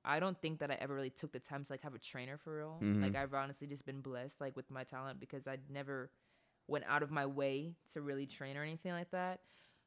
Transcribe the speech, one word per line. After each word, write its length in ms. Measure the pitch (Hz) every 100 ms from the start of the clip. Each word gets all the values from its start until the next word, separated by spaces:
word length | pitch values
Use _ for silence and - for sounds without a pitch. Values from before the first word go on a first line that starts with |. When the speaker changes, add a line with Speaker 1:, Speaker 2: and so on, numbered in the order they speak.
Speaker 1:
I 140 | - 147
don't 200 | 190 180
think 160 | 156 160
that 140 | 143
I 20 |
ever 180 | 135 135
really 140 | 139 131
took 200 | - 147
the 80 | 127
time 240 | - 143
to, 80 | 143
like, 100 | 135
have 120 | 151
a 40 | 120
trainer 360 | - 131 127 147
for 200 | - 156
real. 220 | 151 160
Speaker 2:
Mm-hmm. 180 | 104 104
Speaker 1:
Like, 140 | 98
I've 180 | 117 139
honestly 360 | 139 139 139 143
just 180 | 143 143
been 140 | 135
blessed, 380 | 135 123 131 -
like, 160 | 139 131
with 120 | 131
my 120 | 131
talent 380 | 127 131 135 127
because 260 | 135 139 131
I 120 | 135 139
never 420 | 139 139 135 127 _ _ _ _ _ -
went 180 | 147 -
out 160 | 143
of 60 | 147
my 140 | 151 139
way 500 | 139 139 135 160 170 -
to 80 | 160
really 240 | 143 139 135
train 300 | - 135 143
or 60 |
anything 260 | 151 165 185
like 180 | 175 175
that. 300 | 185 180 185 - - - _